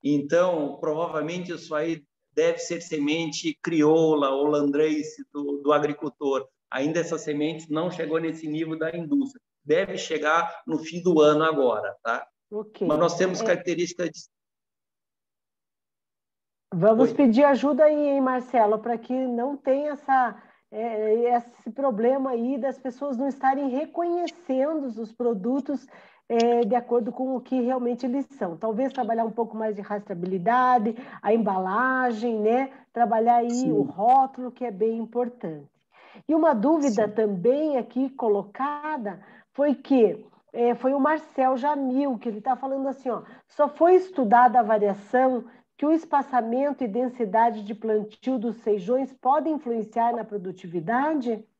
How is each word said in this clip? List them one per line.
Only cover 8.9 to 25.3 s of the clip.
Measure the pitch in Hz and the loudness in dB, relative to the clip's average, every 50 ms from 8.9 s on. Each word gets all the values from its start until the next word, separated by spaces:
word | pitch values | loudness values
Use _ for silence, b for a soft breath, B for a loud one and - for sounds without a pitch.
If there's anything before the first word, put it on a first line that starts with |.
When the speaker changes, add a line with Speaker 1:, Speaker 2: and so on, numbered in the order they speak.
| 175 175 170 151 143 143 131 120 - - _ _ _ _ _ | -6 -8 -4 -2 -2 -2 -2 -2 -8 -18 _ _ _ _ _
Speaker 1:
Deve | 139 151 175 196 190 190 | 0 0 0 0 -2 -4
chegar | - - - 160 147 147 151 160 170 165 - - - - | -8 -6 -4 -4 -2 0 2 2 2 0 -2 -8 -12 -8
no | - 160 147 | -6 -6 -6
fim | 156 - 165 175 | -6 -6 -10 -2
do | 170 180 170 156 | 0 2 6 6
ano | 151 151 151 151 156 | 6 6 6 4 2
agora, | 160 156 143 135 123 113 107 98 95 90 _ _ | 0 2 2 2 2 2 0 -4 -8 -10 _ _
tá? | 117 117 127 - _ _ _ _ _ | -4 -4 -4 -6 _ _ _ _ _
Speaker 2:
Ok. | 208 208 220 - - - 202 | -12 -12 -12 -12 -8 -4 -2
Speaker 1:
Mas | - 302 - | 0 2 2
nós | 180 165 - | 2 0 2
temos | - 190 185 180 - | 0 0 0 0 -2
Speaker 2:
É. | 226 | 0
Speaker 1:
características | 190 175 175 175 180 170 160 175 170 - - 175 165 | 0 0 0 0 -6 -4 -4 -4 -6 -4 -6 -8 -8
de | - - - _ _ _ _ _ _ _ _ _ _ _ _ _ _ _ _ _ _ _ _ _ _ _ _ _ _ _ _ _ _ _ _ _ _ _ _ _ _ _ _ _ _ _ _ _ _ _ _ _ - | -8 -12 -20 _ _ _ _ _ _ _ _ _ _ _ _ _ _ _ _ _ _ _ _ _ _ _ _ _ _ _ _ _ _ _ _ _ _ _ _ _ _ _ _ _ _ _ _ _ _ _ _ _ -4
Speaker 2:
Vamos | 175 180 214 220 220 277 - | 2 4 4 6 6 4 4
Speaker 1:
Oi. | - | 4
Speaker 2:
pedir | - 285 240 214 240 294 | 4 4 6 6 6 6
ajuda | 285 277 226 262 285 302 254 311 | 6 4 4 2 0 4 4 4
aí, | 302 302 | 4 4
hein, | 294 294 285 277 277 | 4 2 0 2 2
Marcelo, | 262 254 254 254 247 - - 247 214 208 214 214 | 0 0 0 -2 -4 -2 2 2 4 4 2 0
pra | 214 240 240 | -2 -4 -6
que | 226 233 - 254 | -6 -4 -6 -4
não | 254 262 254 240 233 240 277 285 | -4 -2 -4 -4 -4 -4 -4 -6
tenha | 277 _ 269 262 277 294 302 | -6 _ 0 0 0 0 -4
essa, | 285 269 - - 269 262 254 233 202 B B B B B B _ | -8 -8 -2 0 2 2 2 0 -4 B B B B B B _
é, | - 214 226 233 226 214 214 214 214 233 240 240 240 | -10 -8 -8 -6 -4 -4 0 0 2 2 2 2 2
esse | 240 233 - - _ _ 247 | 0 0 -4 -20 _ _ -12
problema | 214 - 269 269 220 196 226 240 262 277 262 269 | -6 -2 -2 0 0 2 2 2 2 2 0 -2
aí | 247 233 233 254 277 | -2 -2 -2 -2 -2
das | 262 220 269 262 - | -2 -4 -4 -6 -6
pessoas | - 262 247 - 285 285 262 | -10 -12 -10 -8 -6 -6 -4
não | 226 277 | -2 -4
estarem | 277 269 - - 269 269 269 285 269 | -4 -4 0 0 0 0 0 -2 -2
reconhecendo | 247 269 311 311 - 339 339 349 339 349 349 320 - - - - 262 262 269 294 320 311 277 | -2 -4 -6 -6 -6 -4 -4 -2 -2 -2 -4 -6 -8 -12 -6 -4 -2 0 0 0 -2 -4 -6
os | 254 220 220 226 214 - | -6 -8 -8 -10 -12 -8
produtos, | _ 247 240 | _ -2 -2